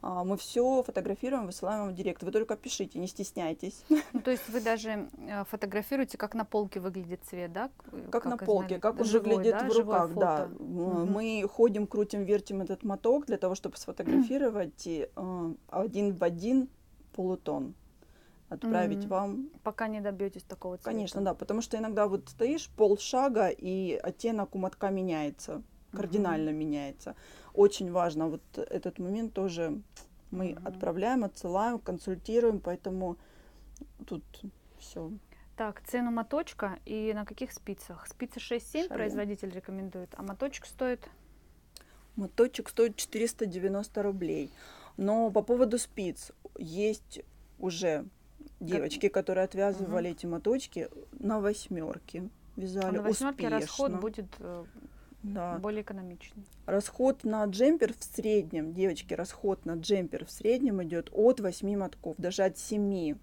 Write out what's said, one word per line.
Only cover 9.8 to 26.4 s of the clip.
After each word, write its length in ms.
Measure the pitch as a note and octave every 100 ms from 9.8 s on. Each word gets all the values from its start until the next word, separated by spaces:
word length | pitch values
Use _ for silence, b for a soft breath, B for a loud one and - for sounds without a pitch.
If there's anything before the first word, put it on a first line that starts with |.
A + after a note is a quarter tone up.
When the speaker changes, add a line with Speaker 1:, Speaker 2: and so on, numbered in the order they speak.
| G#3+ G3+
Speaker 1:
руках, 120 | E3+
да. 280 | E3+ F#3 D3+
Speaker 2:
фото. 80 | C#3+ F3
Speaker 1:
М, 180 | - F3
Speaker 2:
Мгм. 360 | F3+ F#3 E3+
Speaker 1:
мы 360 | G3+ A3+ A3 G3+
ходим, 380 | - A#3 G#3 G#3
крутим, 380 | G#3 G#3 G#3
вертим 360 | F#3+ G#3 G3+ G3
этот 220 | F#3 F#3+
моток 420 | G#3+ G3 A#3 C#4 D4
для 100 | G#3+
того, 180 | F#3
чтобы 220 | F#3+ - -
сфотографировать, 1080 | - - - C4+ A#3+ C4+ C4+ G#3 F3+ - F#3
и, 220 | D#3+ - -
э, 380 | F#3 F#3 E3+ D#3+ -
один 460 | - G3+ - G3+
в 80 | F#3
один 460 | F3 E3+ G3+ C4 C4 - - - -
полутон 600 | - F3+ F#3 - D3 C3 - - _ b b b b -
отправить 500 | D#3 A#3 A3 G#3 G3+ G3+
Speaker 2:
Мгм. 40 |
Speaker 1:
вам. 400 | F#3+ G3+ G3+ C#4 -
Speaker 2:
Пока 240 | - G#3+ A3
не 120 | G#3+
добьётесь 420 | G3+ F#3+ G3 F#3
такого 320 | - F#3 F3+ F3+
цвета. 140 | A3+
Speaker 1:
Конечно, 300 | A3+ G3 G3+
да, 120 | G3
потому 280 | E3+ - G#3
что 140 | A#3 A3
иногда 300 | A3 G#3+ G#3
вот 220 | G3 -
стоишь 400 | - A#3 D#4 - -
полшага, 720 | G#3+ G3+ - B3+ C#4 A3+ F#3+
и 460 | - F#3 F#3 F#3 -
оттенок 500 | - A3+ A#3 A3+ G3
у 40 | G3
мотка 320 | F#3 - G3+
меняется, 720 | F#3+ F#3 D#3 D3 C#3+ - G#3 - - -
Speaker 2:
Мгм. 40 | A3
Speaker 1:
кардинально 540 | G3 F#3+ F#3+ D#3+